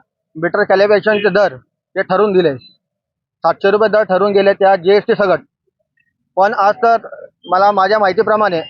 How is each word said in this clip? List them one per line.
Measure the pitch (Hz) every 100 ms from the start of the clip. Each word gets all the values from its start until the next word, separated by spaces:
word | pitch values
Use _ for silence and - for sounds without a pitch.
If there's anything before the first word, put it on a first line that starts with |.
| _ _ _ 160
मीटर | 170 196
कॅलिब्रेशनचे | 202 190 202 208 214 208 202
दर | 185 190 127 _ _ _ 180
ते |
ठरवून | 190 185 208
दिले, | 185 165 127
सातशे | - _ _ _ _ _ _ _ 165 160 196
रुपये | 208 214
दर | 208
ठरवून | 214 185 208
गेले | 196 196
त्या | 196 196 196
जीएसटी | 170 202 - 202
सगट. | 202 156 - _ _ _ _ _ _ _ _ -
पण | 202
आज | 233 196 202
तर | 233 226 - - - _ 170
मला | 180 202
माझ्या | 202 190 220
माहितीप्रमाणे | 196 185 208 214 208 165